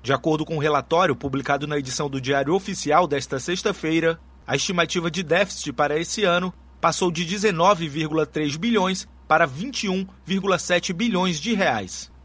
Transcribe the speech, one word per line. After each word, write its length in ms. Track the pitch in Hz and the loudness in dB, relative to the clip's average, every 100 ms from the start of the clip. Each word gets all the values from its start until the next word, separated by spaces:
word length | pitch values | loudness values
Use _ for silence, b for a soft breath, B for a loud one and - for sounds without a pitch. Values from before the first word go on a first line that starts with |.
De 80 | 117 | 0
acordo 320 | 135 160 156 | 0 0 -2
com 140 | 156 160 | -2 -2
o 20 | |
relatório 560 | 156 143 - 165 185 | 2 0 2 2 2
publicado 520 | - 143 135 139 139 147 | 0 -4 -4 0 -2 0
na 100 | 147 | -4
edição 320 | 131 127 147 | -4 -4 -4
do 100 | 135 | -4
Diário 360 | 131 139 139 | 0 0 2
Oficial 520 | 190 190 185 143 156 175 | 0 -2 -6 2 4 4
desta 320 | 143 127 135 | 0 -2 -6
sexta-feira, 800 | 151 180 214 190 156 160 165 165 - - - | -4 -2 -2 -2 0 2 2 -2 -12 -20 -4
a 100 | 139 | -2
estimativa 540 | - 175 165 175 170 | 0 0 0 0 -2
de 120 | 165 | -4
déficit 480 | 160 170 196 - 151 | 0 2 2 -2 -6
para 240 | 131 147 151 | -2 0 0
esse 260 | 170 - | -2 0
ano 260 | 196 175 180 - - - | 2 2 -2 -8 -20 -2
passou 300 | 165 - 180 | 0 2 -2
de 160 | 165 170 | -2 -6
dezenove 640 | 202 214 165 180 196 165 | 0 0 4 4 4 -2
vírgula 340 | 143 156 156 | -4 -2 0
três 320 | 151 - 151 151 | 0 -2 -2 -2
bilhões 500 | 233 220 185 190 - - - | 0 2 2 -2 -8 -20 2
para 160 | 160 | 4
vinte 400 | 165 131 254 233 | 4 0 -8 -4
e 60 | 202 | -2
um 160 | 185 190 - | -2 -4 -12
vírgula 340 | - 190 196 180 | -4 -2 2 0
sete 320 | - 175 175 | 2 0 0
bilhões 480 | 170 233 185 185 156 | -2 0 2 0 0
de 140 | 185 | -2
reais. 580 | 208 175 113 92 - - - | 2 2 0 -4 -12 -14 -20